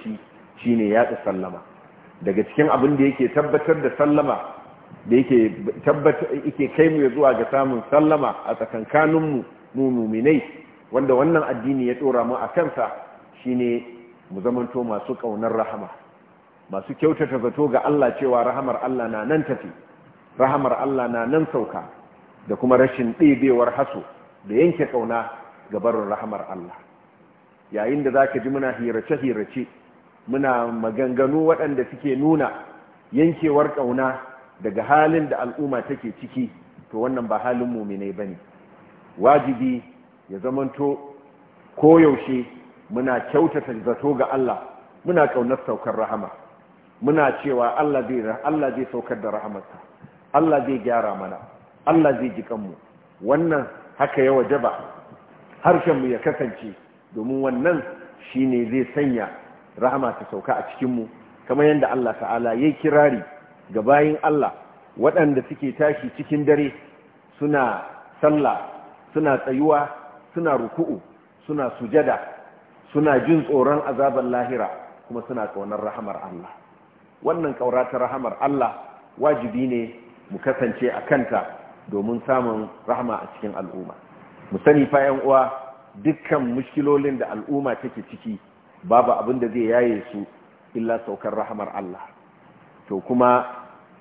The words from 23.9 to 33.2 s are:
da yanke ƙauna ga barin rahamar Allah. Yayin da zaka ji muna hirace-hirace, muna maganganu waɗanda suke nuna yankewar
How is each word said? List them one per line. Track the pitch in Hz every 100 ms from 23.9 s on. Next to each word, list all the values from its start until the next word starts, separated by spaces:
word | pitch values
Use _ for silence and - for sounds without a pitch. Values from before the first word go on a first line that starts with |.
| - - - - _
da | 98
yanke | 113 170 165 143
ƙauna | 123 113 117 110 - - - -
ga | 101
barin | 117 110 101
rahamar | 104 110 101 -
Allah. | 92 87 - - _ _ _ _ _ _ _ -
Yayin | 104 113 147
da | 135
zaka | 135 135 127
ji | 127
muna | 139 131 113
hirace-hirace, | 120 113 131 139 131 107 98 127 117 - _ _ _ _ -
muna | 135 139 123 117
maganganu | 117 113 110 131 127 135 151 160
waɗanda | 160 151 131 117
suke | - 143 131
nuna | 156 156 120 - - - - _ -
yankewar | 123